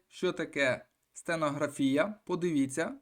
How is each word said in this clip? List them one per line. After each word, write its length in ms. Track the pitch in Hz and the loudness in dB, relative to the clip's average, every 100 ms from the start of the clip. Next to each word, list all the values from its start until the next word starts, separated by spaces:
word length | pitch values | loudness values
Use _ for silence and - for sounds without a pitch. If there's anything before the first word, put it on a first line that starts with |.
| _ | _
що 240 | - 180 | -4 -2
таке 540 | 170 160 - 135 127 - _ _ | -2 -4 2 2 2 -4 _ _
стенографія. 1000 | - - 165 151 143 147 143 135 139 190 214 | -12 -4 0 0 0 -2 0 2 4 2 -2
Подивіться, 680 | - 175 175 151 135 131 165 277 | -6 -2 0 0 0 0 -4 -6